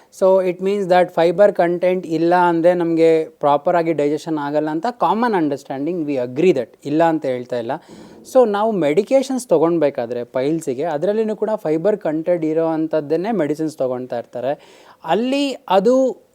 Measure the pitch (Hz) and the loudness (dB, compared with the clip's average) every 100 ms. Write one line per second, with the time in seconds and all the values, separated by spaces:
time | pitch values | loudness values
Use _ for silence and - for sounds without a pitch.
0 | _ - 190 190 185 180 190 202 180 180 | _ 0 2 4 2 -2 -2 -2 2 2
1 | 175 - 170 175 202 190 170 175 180 185 | 2 2 2 4 4 4 0 0 0 -2
2 | 170 160 170 180 175 165 170 180 170 165 | -2 0 2 4 2 2 2 2 0 2
3 | 165 160 160 - 147 143 180 175 165 156 | 4 4 0 -2 0 2 2 0 0 0
4 | 147 147 170 156 143 151 156 156 156 147 | 0 -2 -4 -6 -2 -2 -2 -2 -4 -2
5 | 170 208 240 196 151 139 - 135 147 180 | 0 0 0 0 0 -2 -6 -6 -6 -4
6 | 147 135 123 127 180 143 110 _ 147 151 | -4 -4 -4 0 2 2 -2 _ -4 0
7 | 165 160 139 127 123 123 117 151 - - | 2 0 -2 -6 -6 -6 -6 -8 -10 -20
8 | - - - 262 233 202 226 202 147 156 | -20 -20 -2 2 2 2 0 0 0 0
9 | 214 269 262 262 - 160 160 170 147 139 | 2 0 0 -4 0 2 2 2 0 -2
10 | 117 120 120 127 135 160 147 123 165 147 | -6 -6 -6 -2 -2 -2 -4 -4 -4 -2
11 | 185 214 220 208 214 214 160 160 180 214 | -2 -2 -2 -4 -4 -4 -2 0 0 0
12 | 165 156 160 175 156 156 165 160 160 156 | -2 -4 -2 0 0 0 0 -2 -2 -2
13 | 147 160 196 214 147 151 160 147 131 127 | -2 -2 -2 -2 -2 -2 -6 -4 -4 -4
14 | 127 120 - 123 123 151 - - - - | -6 -8 -8 -8 -6 -6 -10 -20 -20 -12
15 | 165 180 254 277 277 247 - 190 202 262 | -4 -2 0 -2 -2 -6 0 2 4 2
16 | 262 196 _ | 2 -4 _